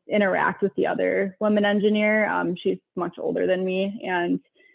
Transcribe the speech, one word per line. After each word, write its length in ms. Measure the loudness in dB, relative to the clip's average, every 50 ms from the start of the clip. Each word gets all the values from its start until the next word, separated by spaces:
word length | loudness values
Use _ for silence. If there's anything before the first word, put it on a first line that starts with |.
| _ -2
interact 520 | 0 2 2 2 2 2 0 0 0 0
with 140 | -2 -2 0
the 120 | -2 -2
other 500 | -2 0 0 0 0 2 0 -2 -2 -4 _
woman 240 | 0 2 2 2 2
engineer. 640 | 2 2 2 2 2 2 2 2 2 2 2 2 0
Um, 260 | 0 -2 -2 -2 -4
she's 240 | -2 -2 -2 -2 -2 _ _ _
much 180 | -6 -6 -6 -6 -6
older 280 | -4 -4 -2 0 0
than 180 | 0 0 0 0
me, 340 | -2 -2 -2 -2 -4 -6 -8 -6
and 360 | -4 -4 -2 0 -2 -2 -4 -4 _ _ _ _ _